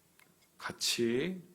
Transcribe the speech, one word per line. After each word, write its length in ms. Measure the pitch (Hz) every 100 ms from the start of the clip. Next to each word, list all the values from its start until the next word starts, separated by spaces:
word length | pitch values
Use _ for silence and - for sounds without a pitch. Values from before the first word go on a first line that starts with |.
| _ - - _ _ -
같이, 840 | - - - - 117 120 160 185 -